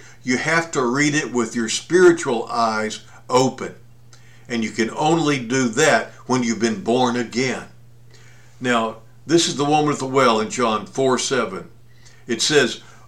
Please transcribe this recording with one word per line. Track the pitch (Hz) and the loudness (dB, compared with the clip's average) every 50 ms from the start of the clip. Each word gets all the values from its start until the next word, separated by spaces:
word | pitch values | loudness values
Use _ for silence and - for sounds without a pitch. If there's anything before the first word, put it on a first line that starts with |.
| - - - - - | -20 -20 -20 -12 -4
You | 120 123 | -4 -2
have | 120 - 156 165 165 165 165 | -2 0 0 -2 -2 -2 -2
to | - 147 127 | -4 -2 -2
read | 117 123 143 147 151 143 | 0 0 0 0 0 0
it | 156 147 113 | -2 -2 -2
with | 120 123 113 110 117 | -2 -2 -4 -2 -4
your | 120 113 110 | -6 -4 -4
spiritual | - - - - 165 180 180 175 170 165 - 139 120 113 113 | -6 -8 -6 0 4 6 6 6 6 4 0 -4 -4 -4 -4
eyes | - 117 117 117 113 110 107 107 107 - - - - - - - - | -4 -2 0 0 0 0 -2 -4 -4 -6 -10 -16 -20 -20 -18 -8 0
open. | 127 127 135 123 - - 98 87 - - - - - - - - - - - - - - - | 2 2 2 2 0 -4 -10 -12 -12 -16 -20 -20 -20 -20 -20 -20 -20 -20 -20 -20 -20 -20 -12
And | - 123 117 110 | -8 -6 -4 -4
you | 104 | -4
can | - 117 110 107 | -2 -2 -2 -2
only | - - 156 156 170 165 151 147 143 131 | -2 -2 0 2 2 2 2 0 -2 -2
do | 120 113 127 135 127 117 | -2 -2 -2 0 0 0
that | 110 131 156 147 127 - - - - - - | 2 2 4 4 4 2 0 -4 -14 -14 -4
when | - 123 127 120 | -2 0 0 0
you've | 117 110 98 | -2 -2 0
been | 113 117 107 95 90 | 0 -2 -2 -2 -2
born | 110 120 120 123 120 120 | 0 2 2 2 2 0
again. | 123 117 110 - 117 135 127 107 95 - - - - - - - - - - - - - - - - - - - - | -2 -4 -4 -4 -4 -2 -2 -4 -6 -10 -16 -20 -20 -20 -20 -20 -20 -20 -20 -20 -20 -20 -20 -20 -20 -20 -20 -14 -6
Now, | 123 127 123 113 113 110 - - - - - - - | -2 0 0 0 0 -2 -6 -10 -18 -20 -20 -14 -4
this | 135 160 170 165 | 2 2 2 2
is | 175 139 | 2 -2
the | 123 143 | -2 0
woman | 147 151 151 151 147 | 2 2 2 2 2
at | 135 | 0
the | 120 135 | -2 -4
well | 131 131 139 131 120 110 110 | -2 2 4 4 4 4 2
in | 110 101 | 0 -4
John | - 127 120 113 107 104 98 | -2 -2 0 0 0 -2 -4
four | - - 135 135 131 123 | -6 -4 -2 0 2 2
seven. | 120 - - 135 123 113 95 95 101 262 - - - - - - - - - - - - | 0 0 -2 -2 -2 -2 -4 -6 -10 -12 -14 -20 -20 -20 -20 -20 -20 -20 -20 -20 -16 -6
It | - 117 - - | -6 -4 -2 0
says, | - 151 143 127 110 - - - - - - - | 2 4 4 4 2 -2 -8 -14 -20 -20 -20 -12